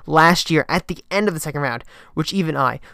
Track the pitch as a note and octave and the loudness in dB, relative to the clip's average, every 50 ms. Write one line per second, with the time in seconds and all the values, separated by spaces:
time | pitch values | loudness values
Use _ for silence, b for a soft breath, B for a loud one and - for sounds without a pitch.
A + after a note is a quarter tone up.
0 | B - D3+ D#3+ D#3+ E3 F3 E3+ - - E3 D3+ C3+ - D3+ F#3 - - F#3 - | B 0 4 6 6 6 6 4 2 0 0 0 2 0 -2 -4 -2 -4 -8 -10
1 | - _ F#3 G3+ G#3 G#3 E3+ D#3 - D#3 C#3+ D3 C#3+ C3 A#2 A#2+ B B B B | -8 _ -2 0 0 0 -2 -4 -6 -8 -6 -4 -4 -4 -4 -6 B B B B
2 | B B B - D#3 - - G3 F3 D#3+ D3 C#3 C3+ B2 A#2 - B B | B B B -6 -6 -2 -2 -2 -2 0 0 0 0 0 -2 -4 B B